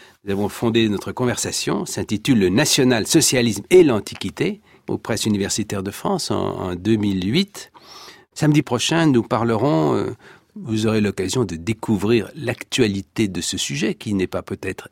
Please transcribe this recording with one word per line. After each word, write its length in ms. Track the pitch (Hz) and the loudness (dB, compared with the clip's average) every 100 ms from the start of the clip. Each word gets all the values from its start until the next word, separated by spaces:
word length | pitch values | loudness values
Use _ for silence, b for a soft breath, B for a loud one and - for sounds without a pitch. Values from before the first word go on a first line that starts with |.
| B B 101 | B B -6
nous 60 | |
avons 160 | 98 101 | -2 -2
fondé 400 | - 117 113 110 | -2 0 2 2
notre 240 | 98 - | 0 -4
conversation 760 | - 123 101 - - - 185 180 | -4 -2 -2 -4 -4 -4 -4 -4
s'intitule 540 | - - 107 151 120 | -6 -4 -4 2 4
Le 100 | 92 | 4
national-socialisme 1160 | 101 147 - 127 120 95 160 - 127 120 101 - | 4 2 2 4 2 2 2 4 2 0 -2 4
et 140 | 185 | 6
l'Antiquité, 800 | 156 110 - - - - 156 208 b b - | 8 4 -2 -8 -10 -4 -4 -4 b b -8
aux 100 | 107 | -8
Presses 280 | - 113 110 | -4 -2 0
universitaires 580 | 104 95 - 104 101 | 0 0 -2 -4 -4
de 80 | 98 | -6
France 400 | - - 190 - | -6 -4 -2 -2
en, 60 | 98 | -2
en 380 | 95 92 92 90 | -2 -4 -6 -4
deux 200 | 98 110 | 0 2
mille 340 | 104 95 92 | 2 0 0
huit. 420 | 147 196 - - B B B B B B | 0 -2 -6 -20 B B B B B B
Samedi 280 | - 147 147 | -2 2 2
prochain, 440 | - 120 - 165 160 | 2 -2 0 2 4
nous 160 | 123 | 4
parlerons, 720 | 104 123 117 110 135 160 151 113 | 2 0 0 2 2 2 2 0
euh, 160 | 101 120 B B B - | -2 -8 B B B -16
vous 320 | 147 110 110 | -6 -2 0
aurez 140 | 110 | 2
l'occasion 420 | 104 95 92 131 | 0 -2 -2 0
de 120 | 107 85 | -2 -4
découvrir 760 | 85 113 - 104 101 117 95 - | -6 -6 0 0 2 2 0 -8
l'actualité 920 | 120 117 - - 110 98 - - 107 | -8 -8 -6 0 0 0 -6 -2 -2
de 140 | 90 | -2
ce 160 | - 98 | -6 -6
sujet, 380 | - 139 214 - | -6 -4 -4 -4
qui 180 | 113 | -4
n'est 140 | 98 90 | -2 -2
pas 160 | 92 | -4
peut-être 440 | - 98 95 90 - | -8 -8 -8 -10 -14